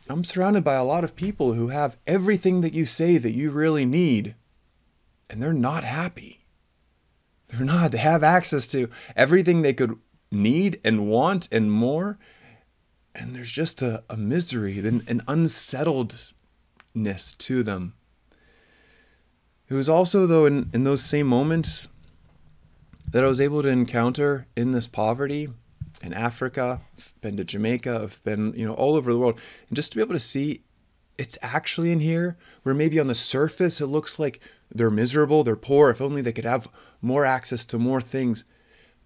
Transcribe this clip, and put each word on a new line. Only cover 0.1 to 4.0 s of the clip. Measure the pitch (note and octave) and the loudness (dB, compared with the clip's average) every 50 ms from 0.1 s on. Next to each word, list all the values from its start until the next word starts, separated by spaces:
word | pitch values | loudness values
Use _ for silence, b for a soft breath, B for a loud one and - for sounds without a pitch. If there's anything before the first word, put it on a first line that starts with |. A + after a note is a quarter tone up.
| C#3 E3+ E3+ | -6 -6 -6
surrounded | - - F3+ F#3 G3+ G#3 G3 C#3+ | -4 -2 0 2 2 2 2 2
by | D3+ C3+ | 2 2
a | C3 B2+ | 2 2
lot | C3 D3+ F3 E3 | 0 0 0 -2
of | D#3+ - | -4 -6
people | - F3+ G#3 G3+ - C#3+ B2 A2+ | -6 -6 -6 -4 0 0 0 0
who | A#2 A#2 B2 | 0 -2 -2
have | C3+ D3 D3 C3 - - _ | -2 -2 -2 -4 -4 -6 _
everything | D3+ F3 F#3+ F3+ G#3 G#3 F#3 - F#3 F#3 F3+ | -2 0 0 2 2 2 2 2 2 2 2
that | E3+ D#3+ D3+ | 2 0 0
you | D#3+ D#3 | -2 -2
say | A#2 - - D#3+ F3 F3 | -2 -2 0 2 4 4
that | C#3+ A#2 A2 | 4 2 0
you | A2 B2+ D3 D3+ | -2 -2 -2 -2
really | C#3 D3 D#3 D#3+ D#3 D3 C3 | -2 0 2 2 2 2 2
need, | B2 C#3 F3 | 2 2 4